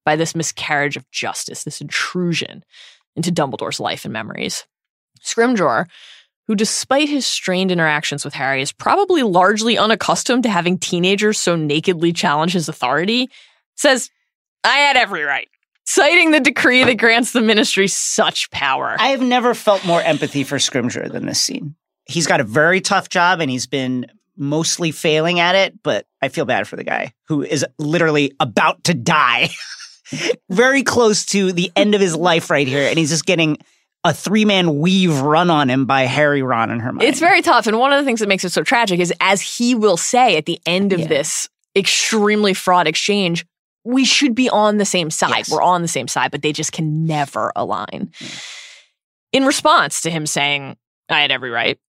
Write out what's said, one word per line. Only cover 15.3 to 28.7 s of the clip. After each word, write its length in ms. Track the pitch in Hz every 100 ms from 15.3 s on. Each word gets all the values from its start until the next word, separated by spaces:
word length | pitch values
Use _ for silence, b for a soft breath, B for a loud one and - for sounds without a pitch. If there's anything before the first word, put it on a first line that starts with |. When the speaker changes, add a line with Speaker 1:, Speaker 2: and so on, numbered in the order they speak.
| 135 - _ _ _
Speaker 1:
citing 460 | - - 294 349 330
the 100 | 302
decree 440 | 262 - 294 247
that 100 | 247 220
grants 340 | 226 233 226
the 80 | 240
Ministry 480 | 220 214 247 - 196
such 600 | - - - 170 - -
power. 460 | - 139 135 131 -
Speaker 2:
I 100 | 247
have 140 | 269
never 320 | 247 247 240
felt 300 | 233 - 196
more 180 | 190 170
empathy 420 | 165 147 147 143
for 140 | 135 139
Scrimgeour 520 | - 131 117 - -
than 160 | - -
this 140 | -
scene. 340 | - - 151 - _ _
He's 220 | - 123 -
got 120 | 170
a 40 |
very 360 | 113 120 160 185
tough 280 | 190 196 180
job, 320 | 185 175 180
and 100 | 147
he's 160 | 127 120
been 400 | 139 131 127 120 _ _ -
mostly 560 | 139 151 165 - 170
failing 480 | - 170 156 160 175
at 140 | 170 190
it, 260 | 190 -
but 240 | 151 107 - _
I 60 | 135
feel 160 | 165
bad 240 | 127 110 104
for 80 | -
the 80 |
guy 300 | - 58 - - _
who 160 | 151
is 220 | - 151 - -
literally 540 | 147 170 165 151 139 -
about 460 | 127 101 165